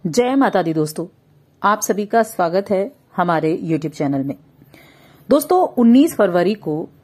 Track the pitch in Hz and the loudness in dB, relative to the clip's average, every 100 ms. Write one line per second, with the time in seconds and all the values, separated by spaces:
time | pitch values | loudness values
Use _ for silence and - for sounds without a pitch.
0 | 180 160 247 277 247 190 165 160 151 156 | -2 -2 0 2 2 0 -2 -2 -4 -6
1 | 170 _ _ _ _ _ 196 214 - 202 | -12 _ _ _ _ _ -2 0 -2 -4
2 | 208 233 226 - 175 180 196 190 208 - | 0 0 -2 -2 -2 -2 -2 -2 -2 -8
3 | _ - 180 165 156 170 160 156 151 - | _ -4 0 0 0 -2 -2 -4 -4 -6
4 | 147 139 135 - _ _ _ - - _ | -4 -2 -6 -10 _ _ _ -20 -20 _
5 | _ _ - 269 294 370 359 - 233 247 | _ _ 0 0 2 0 0 2 6 6
6 | 311 - 202 175 180 214 - 151 175 _ | 4 2 0 2 0 -2 -6 -8 -8 _